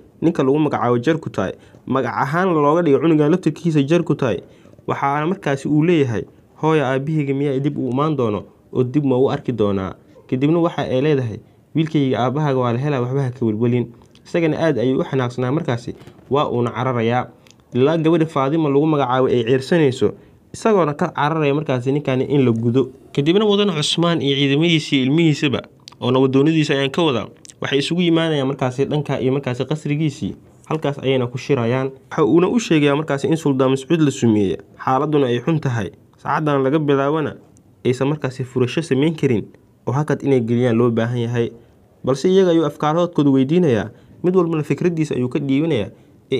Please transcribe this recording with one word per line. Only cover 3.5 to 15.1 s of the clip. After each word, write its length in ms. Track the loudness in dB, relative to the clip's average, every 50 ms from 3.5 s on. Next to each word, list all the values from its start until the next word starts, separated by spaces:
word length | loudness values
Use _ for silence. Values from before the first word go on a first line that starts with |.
| -4 -2 -4 0 0 0
Jarku 320 | 2 2 0 0 2 0 -2
Time. 260 | 0 0 -2 -2 -4 -6 -14 -20 -20 -20 -20 -20 -12 -8
Waxaana 400 | -6 -4 -2 -2 -2 -2 -2 -2
markaasi 420 | -2 -4 -2 -2 -2 -2 -2 -2 0
uu 140 | 2 2 4
leeyahay, 380 | 4 4 2 2 0 0 -4 -6 -8 -16 -20 _ _ _ -4
"Hooyo, 220 | -2 0 2 2 0
aabbahayga 500 | 0 -2 -2 -2 -2 -2 -2 0 -2 -2
miyaa 240 | -2 -2 -2 -2 -2
dib 200 | -2 -2 -4 -4
u 100 | -4 -2
imaan 260 | -2 0 0 0 0
doono 280 | 0 0 0 -2 -4 -6 -10 -18 _ _ _
oo 120 | -2 -2 -2
dib 200 | 0 0 0 0
ma 120 | 2 2
u 140 | 2 2 2
arki 220 | 0 -2 -4 -6
doonaa?" 420 | -2 0 0 0 0 -2 -4 -6 -10 -14 _ -20 -20 -20 -6 -6
Kadibna 300 | -2 0 2 2 2 2
waxa 220 | 0 0 -2 -4 -4
ay 160 | -2 -2 0
leedahay, 380 | 2 2 0 0 -2 -4 -8 -10 -14 _ _ _ _ _ -4
"Wiilkayga, 440 | -2 -2 0 0 0 0 2 0 0
aabbahaaga 380 | 0 0 0 -2 -2 0 0 0
waa 120 | 0 0
la 60 | -2 -2
helaa, 220 | -2 -2 -2 -2
waxba 220 | -2 -2 -2 -2
ha 80 | -2 -4
ka 160 | -4 -2 -2
welwelin." 400 | -2 0 0 0 0 2 0 -2 -4 -10 -18 -20 -20 -20 -20 _
Isagana 320 | -6 -2 0 0 0 0 0
aad 180 | 0 0 2 2
ayuu 220 | 0 0 0 0
u 40 | -2
xanaaqsanaa 480 | -2